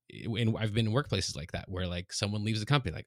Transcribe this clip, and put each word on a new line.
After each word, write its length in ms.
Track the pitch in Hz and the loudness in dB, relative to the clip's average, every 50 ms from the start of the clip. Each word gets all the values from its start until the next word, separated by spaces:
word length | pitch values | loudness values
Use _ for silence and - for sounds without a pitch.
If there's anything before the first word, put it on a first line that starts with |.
| _ - | _ -18
it, 180 | - 53 - - | -14 -8 -6 -4
and 300 | 117 117 120 110 113 - | 0 2 4 4 4 2
I've 160 | 113 110 101 | 0 0 2
been 140 | 113 113 107 | 2 2 2
in 60 | 107 | 2
workplaces 420 | 135 147 - - 98 82 - - | 2 2 2 0 0 0 -2 -4
like 160 | - 76 - | -6 -8 -6
that 180 | - - - - | -6 -8 -8 -6
where, 160 | 95 92 92 | -4 -4 -2
like, 280 | 87 87 87 90 - - | -2 -2 -4 -6 -6 -4
someone 300 | - - 101 104 107 104 | -2 0 0 0 0 0
leaves 160 | 110 110 107 | 0 0 0
the 40 | 107 | 2
company, 300 | 107 143 147 131 87 80 | 4 4 4 4 0 -4
like, 100 | 76 - | -4 -6